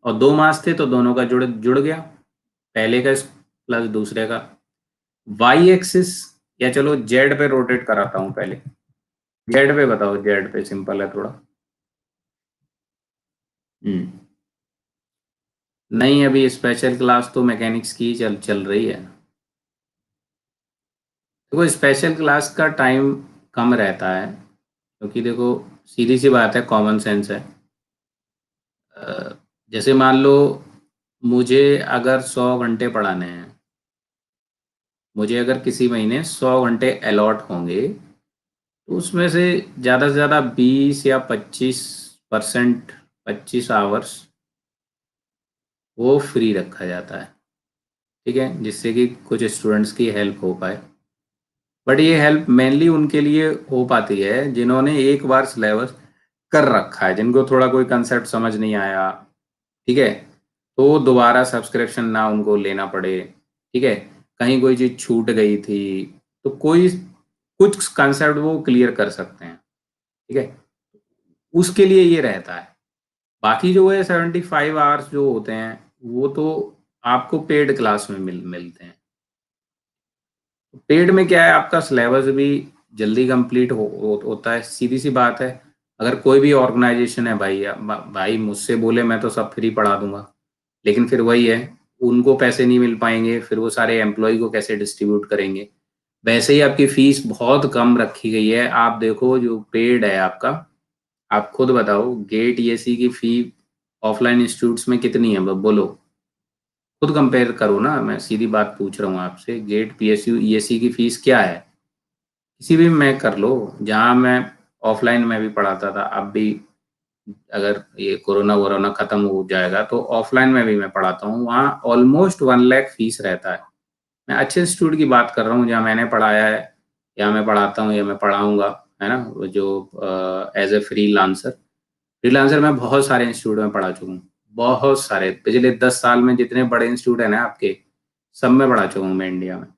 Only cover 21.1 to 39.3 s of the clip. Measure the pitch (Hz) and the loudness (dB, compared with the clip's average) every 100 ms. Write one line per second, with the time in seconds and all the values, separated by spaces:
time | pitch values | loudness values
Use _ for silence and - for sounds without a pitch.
21.1 | _ _ _ _ 147 170 - 139 139 170 | _ _ _ _ 0 0 2 2 2 0
22.1 | 160 151 143 143 - 156 156 127 131 139 | 0 0 0 -2 -2 -2 0 0 2 0
23.1 | 139 - _ _ - 120 120 98 92 95 | -2 -12 _ _ -2 0 2 0 -2 -6
24.1 | 92 101 - - _ _ _ _ _ 104 | -6 -8 -14 -20 _ _ _ _ _ -10
25.1 | 123 117 120 123 123 - - _ - 117 | -6 -6 -2 -2 -4 -8 -20 _ -2 2
26.1 | 127 139 127 110 120 120 110 107 107 107 | 4 6 4 4 0 0 0 2 0 0
27.1 | 104 101 101 - _ _ _ _ _ _ | -4 -4 -10 -12 _ _ _ _ _ _
28.1 | _ _ _ _ _ _ _ _ - - | _ _ _ _ _ _ _ _ -18 -12
29.1 | - - - _ _ _ 110 131 131 131 | -12 -12 -18 _ _ _ -4 2 4 4
30.1 | 131 139 139 143 - - _ _ _ _ | 4 4 4 4 -2 -16 _ _ _ _
31.1 | _ 123 123 123 131 139 143 - - 123 | _ -2 0 2 4 4 2 -2 -4 0
32.1 | 131 - - 123 123 117 113 120 113 98 | -2 -2 -4 -2 -2 -2 -4 -4 -4 -4
33.1 | 92 87 87 87 _ _ _ _ _ _ | -4 -8 -14 -20 _ _ _ _ _ _
34.1 | _ _ _ _ _ _ _ _ _ _ | _ _ _ _ _ _ _ _ _ _
35.1 | 104 107 120 120 127 123 - 123 117 107 | -6 -4 -2 -2 -2 -4 0 0 0 -2
36.1 | 131 165 - 127 127 123 113 131 - 113 | -2 -6 -4 0 2 2 0 -2 -2 -2
37.1 | 104 107 107 - 90 87 92 139 208 - | 2 2 0 -6 -8 -4 -4 -4 -8 -20
38.1 | _ _ _ _ _ _ _ - 175 175 | _ _ _ _ _ _ _ -8 -8 -4
39.1 | 175 175 | -2 0